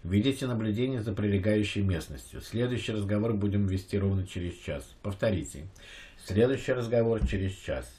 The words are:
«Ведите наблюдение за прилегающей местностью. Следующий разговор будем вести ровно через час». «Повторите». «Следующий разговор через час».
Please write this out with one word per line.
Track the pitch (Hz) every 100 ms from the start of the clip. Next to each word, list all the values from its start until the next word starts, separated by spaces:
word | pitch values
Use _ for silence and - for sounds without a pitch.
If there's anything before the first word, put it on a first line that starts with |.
«Ведите | 90 101 127 135 131
наблюдение | 113 110 107 131 127
за | 110
прилегающей | 101 104 101 101 107 98 101
местностью. | 98 85 - 69 - -
Следующий | - 110 123 117 -
разговор | 107 101 104 113
будем | 104 101 101 98
вести | 95 - 101
ровно | 98 95
через | 92 92 87
час». | - - 85 - -
«Повторите». | 104 95 113 98 - 71 82 - - - - -
«Следующий | - 101 123 135 -
разговор | 127 113 117 113 110 -
через | 98 98
час». | - - 65 -